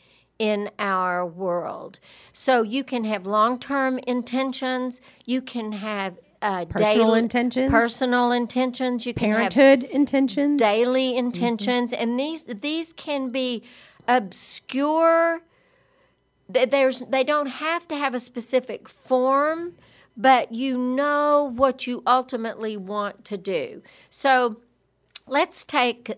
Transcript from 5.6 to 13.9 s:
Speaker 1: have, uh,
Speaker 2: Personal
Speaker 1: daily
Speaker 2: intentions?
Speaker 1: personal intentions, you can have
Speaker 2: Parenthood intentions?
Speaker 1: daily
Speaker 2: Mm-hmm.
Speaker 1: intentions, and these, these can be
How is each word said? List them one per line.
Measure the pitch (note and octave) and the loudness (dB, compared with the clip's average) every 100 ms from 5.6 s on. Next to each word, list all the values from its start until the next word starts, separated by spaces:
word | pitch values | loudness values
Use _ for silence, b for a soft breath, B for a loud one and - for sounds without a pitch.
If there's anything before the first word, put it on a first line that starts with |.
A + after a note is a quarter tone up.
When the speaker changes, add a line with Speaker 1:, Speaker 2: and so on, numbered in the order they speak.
| G#3+ | -8
Speaker 1:
have, | G#3 G#3+ G3+ F#3+ F3+ - _ | -8 -6 -4 -6 -8 -18 _
uh, | G#3 F#3+ E3+ | -4 -2 -4
Speaker 2:
Personal | F3 G#3+ A3+ A3 | 2 4 6 6
Speaker 1:
daily | A3 | 4
Speaker 2:
intentions? | A3+ B3 B3 B3+ C4+ | 2 0 0 0 4
Speaker 1:
personal | A#3 A#3 - B3 B3 B3 | 4 2 0 0 2 2
intentions, | A#3+ A#3 B3+ B3+ B3 B3+ A#3+ A#3+ | 0 0 -2 -2 -2 -4 -4 -6
you | |
can | A#3 G#3+ | -2 0
have | G#3+ G3+ | 2 2
Speaker 2:
Parenthood | A3+ C4+ C4+ C4+ | 8 8 8 4
intentions? | C4+ C#4 C#4 C4+ A#3+ D4 D4 | 0 2 2 2 2 2 4
Speaker 1:
daily | G#3+ A3 A#3+ B3+ C4 | 4 4 2 2 0
Speaker 2:
Mm-hmm. | B3 B3 | 0 -2
Speaker 1:
intentions, | F3 A#3+ A3+ G#3 B3 A#3+ | -2 -2 0 0 0 -2
and | A#3+ A3+ B3 | -2 -2 -2
these, | D4 D#4+ | -4 -6
these | - G3+ C#4+ D#4+ D#4+ | -10 -8 -6 -6 -8
can | - - C#4+ C4 | -10 -6 -6 -4
be | C4 B3+ A3+ - b b | -4 -4 -6 -10 b b